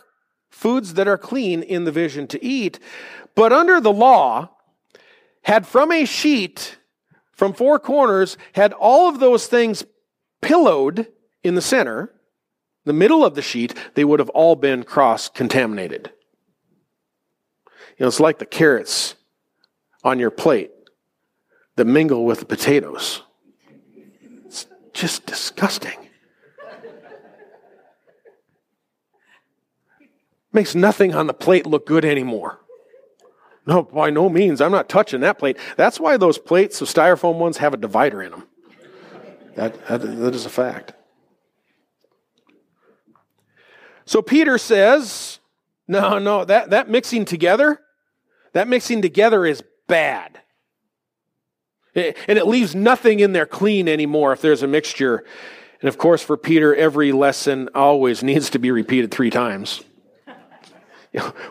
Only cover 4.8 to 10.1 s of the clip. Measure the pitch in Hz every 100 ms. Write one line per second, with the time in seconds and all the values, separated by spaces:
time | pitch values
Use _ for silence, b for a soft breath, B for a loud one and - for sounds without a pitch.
4.8 | _ _ b b b b - 214 - 247
5.8 | 311 330 269 - 302 277 - - - -
6.8 | _ _ _ _ _ - 196 196 262 294
7.8 | - 285 247 190 190 - B 190 202 -
8.8 | 214 269 359 269 254 233 - 240 226 208
9.8 | - _ _